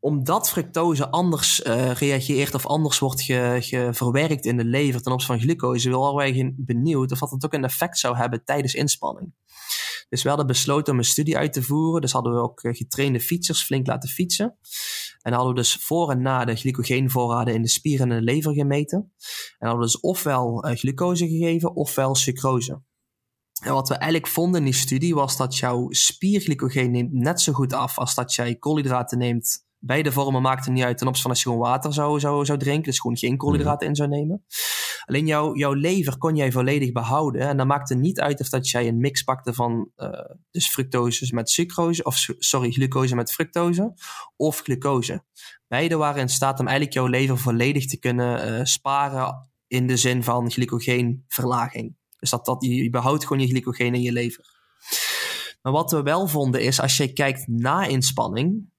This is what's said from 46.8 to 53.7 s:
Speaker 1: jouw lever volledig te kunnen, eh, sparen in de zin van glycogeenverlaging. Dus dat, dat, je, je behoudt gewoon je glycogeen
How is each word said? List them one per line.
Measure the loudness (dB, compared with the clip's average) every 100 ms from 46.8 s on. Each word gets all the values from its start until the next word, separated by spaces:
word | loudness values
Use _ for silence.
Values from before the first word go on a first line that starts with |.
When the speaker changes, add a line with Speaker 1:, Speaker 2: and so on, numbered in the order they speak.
| 0 0
Speaker 1:
jouw | 2
lever | 2 2 2
volledig | 2 2 2 2 -2
te | -4
kunnen, | -2 0 0 -2 -2 -2
eh, | 0
sparen | -2 0 0 0 -2 -4 -6 -16 _ _
in | 0 2
de | 2
zin | 2 2
van | 0 0 0
glycogeenverlaging. | -2 -2 -2 0 2 2 -2 -4 -4 0 0 -2 -6 -12 -12 _ _
Dus | -4
dat, | -2 -2
dat, | -2
je, | 0 0
je | 0
behoudt | 2 2 2 0
gewoon | 0
je | 2
glycogeen | 0 -2